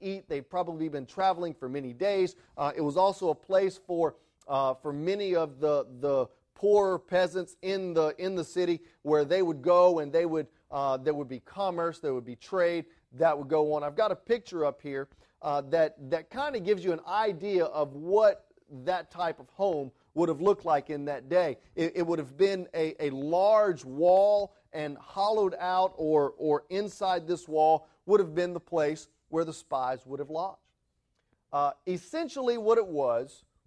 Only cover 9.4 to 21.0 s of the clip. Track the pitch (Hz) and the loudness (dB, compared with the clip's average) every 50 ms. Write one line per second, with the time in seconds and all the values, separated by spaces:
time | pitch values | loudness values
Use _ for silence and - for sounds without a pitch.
9.4 | 185 165 160 135 127 175 175 175 180 180 175 160 151 143 143 165 175 165 160 160 | 2 0 -2 0 2 4 6 8 8 6 6 2 0 0 0 0 2 2 -2 -4
10.4 | 147 - _ _ _ _ - 143 139 139 131 131 131 156 151 143 143 120 131 120 | -4 -6 _ _ _ _ -6 -2 0 0 -2 0 0 -2 -2 -2 -4 -8 -10 -12
11.4 | - - - 196 202 190 175 170 170 170 160 - - 147 131 127 117 117 123 - | -14 -12 -8 -4 -4 -2 -2 -2 -4 -4 -4 -4 -4 -4 -4 -4 -6 -10 -14 -18
12.4 | - - 196 185 175 170 175 170 156 - _ _ _ _ 127 127 165 165 151 143 | -10 -4 0 2 2 2 0 -2 -6 -8 _ _ _ _ -2 2 2 2 2 0
13.4 | 143 131 160 156 151 151 151 151 147 147 143 180 220 208 185 - _ - 233 240 | -2 0 2 2 2 2 0 -2 -4 -4 -2 0 0 0 0 -4 _ -2 -2 -2
14.4 | - - 185 165 151 143 135 - - 147 135 135 139 - _ _ _ _ _ _ | -2 -6 -4 -2 -2 -2 -2 -4 -8 -8 -8 -8 -8 -10 _ _ _ _ _ _
15.4 | - 151 143 143 139 135 151 165 160 151 - - 143 131 170 160 160 _ - 254 | -6 -4 -2 -2 -2 0 2 2 2 0 0 -6 -6 -6 -6 -6 -6 _ -8 -6
16.4 | 285 302 269 220 175 196 208 185 170 190 170 160 - 165 185 214 220 214 190 147 | -6 -4 -6 -4 0 0 0 0 0 -2 -2 -2 -4 -4 -2 -2 -2 -2 -2 -4
17.4 | 185 208 196 180 165 - - 151 147 139 135 143 156 175 196 214 220 208 196 - | -4 -2 0 0 0 0 0 -2 -4 -4 -6 -8 -2 2 4 6 6 4 4 2
18.4 | _ _ _ _ _ _ 147 131 127 156 185 175 160 - - 170 175 165 156 - | _ _ _ _ _ _ -20 -8 -6 -4 -4 -4 -6 -10 -8 -4 -4 -4 -4 -6
19.4 | 127 - _ - 196 202 170 147 139 127 - _ _ _ _ 151 170 170 151 139 | -14 -18 _ -2 -2 -2 0 -2 -4 -8 -12 _ _ _ _ 0 0 0 0 2
20.4 | 170 202 196 196 - 170 156 143 139 - 156 143 | 2 2 2 2 2 0 0 0 0 -4 -8 -6